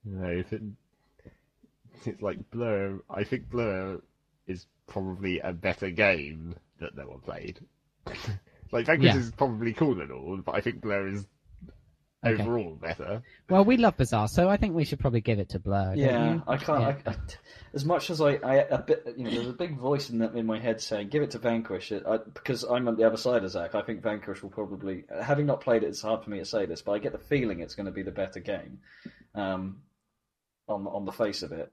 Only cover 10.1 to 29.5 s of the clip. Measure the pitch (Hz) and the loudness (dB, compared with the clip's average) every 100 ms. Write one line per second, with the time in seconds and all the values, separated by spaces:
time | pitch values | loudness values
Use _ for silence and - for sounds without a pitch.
10.1 | 64 71 95 - - 110 123 110 101 98 | -8 -8 -6 -2 -2 -2 -4 -2 -2 -2
11.1 | 101 101 _ _ - - - _ _ _ | -6 -8 _ _ -20 -20 -20 _ _ _
12.1 | _ 120 110 107 120 92 78 82 85 80 | _ 2 2 2 0 -2 -6 -8 -6 -4
13.1 | 107 - - _ 185 196 254 226 - 127 | -6 -8 -20 _ 6 8 8 6 4 2
14.1 | 113 107 - 180 202 214 165 147 143 139 | 2 2 4 4 6 2 2 0 0 2
15.1 | 117 107 107 98 95 101 98 95 95 139 | 2 2 0 0 -4 0 0 2 2 4
16.1 | - 151 165 - 135 - 147 123 139 - | 4 2 2 0 -2 2 2 2 0 -4
17.1 | 101 - - - - - 143 143 180 - | -6 -8 -12 -18 -20 -10 -4 2 2 2
18.1 | 165 151 139 127 135 143 123 110 156 - | 4 4 4 6 6 6 2 2 0 0
19.1 | 117 120 117 120 123 175 143 127 143 135 | -6 -2 -2 -2 -4 -4 -2 0 0 0
20.1 | 117 113 117 113 110 120 110 - 107 101 | 0 0 0 -2 0 0 -2 -2 -4 0
21.1 | 147 143 113 120 117 113 92 - 101 - | 0 0 0 0 0 -2 -6 -4 -6 0
22.1 | 110 110 - - 123 117 123 123 110 113 | 0 -2 -12 -4 -2 0 0 2 6 4
23.1 | 113 127 123 95 95 85 104 - 107 113 | 6 2 2 2 -4 -2 -4 -4 -4 -2
24.1 | 107 101 95 98 104 104 98 98 92 - | -4 -6 -10 -10 -8 -8 -6 -6 -8 -8
25.1 | - 117 143 147 131 - 117 101 - 107 | -8 0 2 2 0 4 2 2 -4 -2
26.1 | 110 - 101 85 113 95 82 - 104 104 | -2 -2 -8 -4 -2 -2 -4 -2 -2 -2
27.1 | - - 147 120 87 80 - 101 95 95 | -6 -2 0 0 -2 -8 -8 -8 -6 -8
28.1 | 90 95 - 90 95 78 64 _ - - | -4 -6 -6 -6 -6 -8 -18 _ -20 -20
29.1 | - _ 104 98 | -20 _ -6 -4